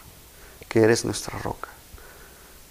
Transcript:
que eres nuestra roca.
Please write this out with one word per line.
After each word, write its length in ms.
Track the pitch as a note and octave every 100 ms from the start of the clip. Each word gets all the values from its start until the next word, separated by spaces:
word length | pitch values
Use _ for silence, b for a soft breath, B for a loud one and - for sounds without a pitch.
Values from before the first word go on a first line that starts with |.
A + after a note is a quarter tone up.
| - - - B B B -
que 120 | A#2
eres 260 | A2 A#2 A2
nuestra 320 | G#2 - G#2
roca. 320 | - - - - - B B B B B B B B